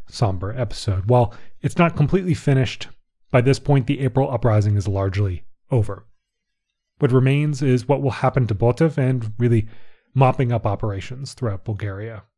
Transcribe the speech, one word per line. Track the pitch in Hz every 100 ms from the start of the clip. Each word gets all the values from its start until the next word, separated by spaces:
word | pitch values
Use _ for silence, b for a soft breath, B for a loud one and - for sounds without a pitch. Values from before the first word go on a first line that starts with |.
| -
somber | - 110 90 95 131
episode. | 117 - - 95 95
While | 123 - B B -
it's | 143 -
not | 170 165
completely | 143 185 180 151
finished, | - 135 127 - - - _ _ _
by | 127
this | 123 131
point | - 139 120
the | 135
April | 131 135 135
uprising | 120 123 107 104 104
is | 98
largely | 98 98 95 101 87 - - -
over. | 127 101 95 - _ _ _ _ _ _ _ _ -
What | 139
remains | 131 131 143 151 139
is | 143 127 110
what | 139
will | 139
happen | - 131 - 117
to | 104
Botev | 117 120 160 143
and | 131 131 113 107
really | 120 113 110 b b b b
mopping | 135 131 131 123
up | 117 107
operations | 98 110 98 - 131 139
throughout | - 120 95 -
Bulgaria. | 101 107 98 113 107 -